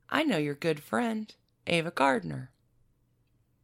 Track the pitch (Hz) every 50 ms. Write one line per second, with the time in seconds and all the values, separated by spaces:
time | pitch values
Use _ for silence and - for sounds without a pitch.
0 | _ - - 277 320 302 208 156 151 147 143 - - 165 156 151 - - - 226
1 | 240 226 220 220 214 - - _ _ _ _ _ - - 175 165 156 170 - -
2 | 262 - 135 233 175 160 147 131 131 - _ _ _ _ _ _ _ _ _ _
3 | _ _ _ _ _ _ _ _ _ _ _ _